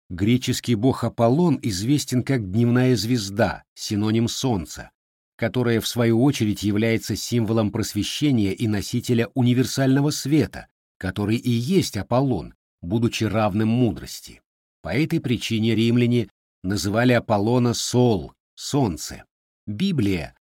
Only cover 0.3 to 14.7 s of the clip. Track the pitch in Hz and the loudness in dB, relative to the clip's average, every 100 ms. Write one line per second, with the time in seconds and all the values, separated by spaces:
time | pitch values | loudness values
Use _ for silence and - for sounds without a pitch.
0.3 | 127 131 - - 110 127 113 117 - 117 | 2 0 -4 -2 0 0 0 -4 2 2
1.3 | 143 175 127 120 92 117 143 - 127 - | 4 2 2 -2 -4 0 -2 0 -2 0
2.3 | 135 95 107 120 123 127 120 113 123 98 | -2 0 0 2 4 2 2 0 -2 -2
3.3 | 101 98 - - - - 104 107 113 117 | 0 0 -2 -14 -16 -4 -2 0 0 0
4.3 | - 135 101 76 - - _ _ _ _ | -2 -2 -2 -4 -12 -16 _ _ _ _
5.3 | - 113 127 120 113 - 120 117 113 143 | -6 -4 0 0 0 0 0 2 4 2
6.3 | - 110 95 101 104 113 110 - 101 - | 2 0 0 0 0 0 0 -2 -6 -2
7.3 | 120 107 113 104 107 104 101 98 - 147 | -2 0 0 0 -2 -4 -4 -4 -2 0
8.3 | 120 98 95 113 101 - 120 117 117 117 | 2 0 0 -2 -2 -2 -4 0 0 0
9.3 | 135 120 123 123 - 135 139 147 147 135 | 0 2 2 0 0 2 2 0 -2 0
10.3 | 151 104 - - _ _ _ - - 101 | 0 0 -6 -18 _ _ _ -6 -2 0
11.3 | 120 127 117 127 190 110 101 - 123 139 | 0 0 -2 2 0 0 -4 -2 0 0
12.3 | 95 62 - _ _ 85 113 117 - 107 | -2 -6 -16 _ _ -4 0 0 0 -2
13.3 | 107 107 101 110 117 117 82 - - - | 0 0 0 0 2 0 -2 -10 -16 -18
14.3 | - _ _ _ | -20 _ _ _